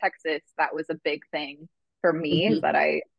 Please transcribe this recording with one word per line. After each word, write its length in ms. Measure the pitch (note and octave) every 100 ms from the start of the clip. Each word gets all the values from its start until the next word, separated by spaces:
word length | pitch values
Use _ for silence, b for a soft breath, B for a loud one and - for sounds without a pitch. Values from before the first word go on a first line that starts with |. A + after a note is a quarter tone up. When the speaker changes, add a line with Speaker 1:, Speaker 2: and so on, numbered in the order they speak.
Speaker 1:
Texas, 400 | F#3+ - - D3+ - -
that 180 | D3+
was 120 | D#3 D#3
a 60 | D#3
big 160 | - D3+ -
thing 380 | D3 C#3+ C#3+ D#3+ _ _ _
for 100 | F3+
me, 360 | D#3+ D#3+ E3 F#3+
Speaker 2:
Mm-hmm. 80 |
Speaker 1:
is 60 | G#3+
that 120 | D3+
I, 280 | D3 D3+ D#3 -